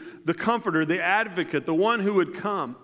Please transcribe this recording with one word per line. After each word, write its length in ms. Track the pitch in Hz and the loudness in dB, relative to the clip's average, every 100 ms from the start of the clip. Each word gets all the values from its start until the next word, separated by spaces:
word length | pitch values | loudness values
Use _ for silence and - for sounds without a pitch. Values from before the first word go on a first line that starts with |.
| - - | -6 -6
the 100 | 156 | -4
Comforter, 520 | 170 220 233 220 160 156 | -2 0 0 0 0 2
the 160 | 180 | 0
Advocate, 640 | 170 202 220 180 160 143 160 | 2 2 0 -4 -2 -2 0
the 80 | |
one 260 | 160 214 233 | 2 2 2
who 160 | 196 196 | 2 2
would 200 | 175 - | 2 -2
come. 420 | 208 196 127 123 | -4 -4 -4 -10